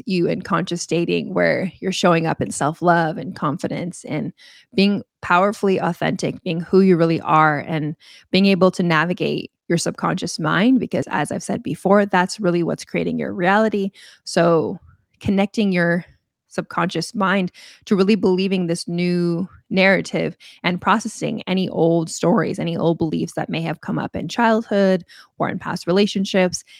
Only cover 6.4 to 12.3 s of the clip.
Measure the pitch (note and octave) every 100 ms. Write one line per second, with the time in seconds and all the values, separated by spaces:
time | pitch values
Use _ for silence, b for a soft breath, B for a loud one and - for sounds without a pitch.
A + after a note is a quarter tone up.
6.4 | - E3 E3+ F#3+ F#3+ E3+ E3 E3 - D#3
7.4 | D#3 C#3+ - D#3+ D3+ D#3 B B _ F#3
8.4 | G3 F#3+ F#3 - F3 D#3+ E3 F3+ D3 D3+
9.4 | - _ - E3+ - - E3+ F3 E3+ -
10.4 | D#3 E3 A#3 C4 D3+ F3 - F#3 D3 -
11.4 | - - - - F#3 G3+ G3+ F#3 F#3